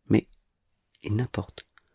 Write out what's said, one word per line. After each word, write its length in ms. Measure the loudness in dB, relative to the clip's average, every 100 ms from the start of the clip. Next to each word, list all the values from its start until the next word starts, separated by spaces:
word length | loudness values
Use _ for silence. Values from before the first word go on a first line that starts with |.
| 2
Mais 200 | 2 2 -8 _ _ _ _ _ _
il 140 | -4 -2
n'importe. 500 | -2 -4 -8 -10 -20 -20 _